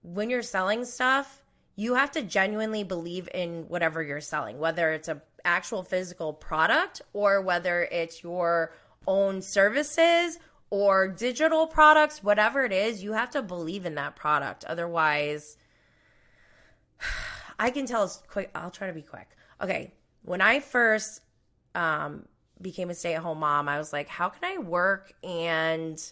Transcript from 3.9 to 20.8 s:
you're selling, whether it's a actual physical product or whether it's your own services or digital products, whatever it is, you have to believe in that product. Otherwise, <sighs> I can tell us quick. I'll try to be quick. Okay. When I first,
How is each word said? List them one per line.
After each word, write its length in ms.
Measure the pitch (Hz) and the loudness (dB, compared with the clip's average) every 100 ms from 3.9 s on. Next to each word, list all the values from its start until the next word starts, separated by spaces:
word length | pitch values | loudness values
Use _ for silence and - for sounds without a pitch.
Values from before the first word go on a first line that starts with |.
| 156 | -2
you're 180 | 151 143 | -6 -6
selling, 380 | 147 156 120 120 | -6 -6 -6 -4
whether 340 | 160 160 165 | -2 0 0
it's 160 | 156 156 | 0 -4
a 120 | 147 _ _ | -8 _ _
actual 380 | 180 175 185 208 | 0 0 -2 -8
physical 500 | 180 185 185 175 160 | -2 -4 -4 -6 -6
product 680 | 151 - 156 165 269 392 - - | -6 -6 0 4 4 0 -6 -12
or 280 | 208 208 196 | 0 2 4
whether 420 | 190 175 175 175 | 2 0 2 0
it's 400 | 170 170 165 - | 0 -2 -4 -8
your 500 | 170 175 170 170 165 - _ _ - | -8 -2 2 2 0 -6 _ _ 0
own 340 | 190 196 190 | 2 2 0
services 1000 | 185 202 196 240 294 - 330 339 349 330 - _ _ | -2 4 4 4 0 4 6 6 2 -4 -16 _ _
or 380 | 202 202 190 190 | 2 4 4 2
digital 580 | 175 240 240 320 311 320 | 0 -4 2 2 4 2
products, 560 | 320 302 311 302 302 | 8 10 10 6 2
whatever 420 | 202 208 214 262 | 2 4 4 2
it 80 | 254 | 0
is, 300 | 190 214 220 | 2 0 -2
you 100 | 196 | -4
have 180 | 220 247 | -2 -2
to 120 | 294 | -4
believe 440 | 214 175 160 196 180 | -6 -6 -6 -4 -6
in 80 | |
that 200 | 147 143 | -6 -6
product. 500 | - 151 151 139 - - | -4 0 2 0 -8 -8
Otherwise, 920 | 170 170 170 156 147 147 147 147 - _ _ _ _ _ _ _ _ _ _ _ _ _ _ | -6 -4 2 2 2 0 -4 -8 -18 _ _ _ _ _ _ _ _ _ _ _ _ _ _
<sighs> 580 | - - - - - - | -8 -8 -8 -14 -18 -2
I 120 | 226 | 0
can 160 | 269 269 | 0 -4
tell 160 | 240 | 0
us 200 | 190 - - | -2 -4 -10
quick. 220 | - 196 | -8 -8
I'll 160 | - 170 | -10 -12
try 160 | - 196 | -10 -10
to 60 | |
be 100 | 160 | -10
quick. 260 | 147 - - _ _ _ | -14 -20 -20 _ _ _
Okay. 340 | 185 - - _ _ _ | -4 -4 -6 _ _ _
When 180 | - 180 | -8 2
I 180 | 196 262 | 4 4
first, 640 | 277 247 | 2 2